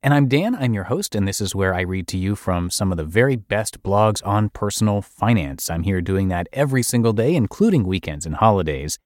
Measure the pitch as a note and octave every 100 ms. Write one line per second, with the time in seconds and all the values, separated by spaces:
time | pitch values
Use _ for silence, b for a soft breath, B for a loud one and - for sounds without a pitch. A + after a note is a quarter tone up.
0 | C3+ C#3+ C#3 C#3 G#3 B3 B2+ G#2+ F#2 C3+
1 | G#3 G#2+ G2 F#2+ G2 G2 F#2+ F2+ F2+ F#2
2 | F2 F#2+ F2+ G2+ - F2 F2+ - G2 F2
3 | D#2 F#2+ C3 C3 G2+ G2+ G#2+ - - G2+
4 | G#2+ G2+ - G#2 G#2 - G#2 - G#2+ G2+
5 | - - G#2 A2+ D2 C2+ - E2 E2+ F#2
6 | F2 F#2+ F#2+ F2 F2 - C#3+ C3 A#2 B2
7 | A2+ A2 A#2 E3+ G#2+ - A3 F3+ F#2 F#2
8 | - D2 E2 D2+ A2 G2+ D#2+ C#2+ D2 -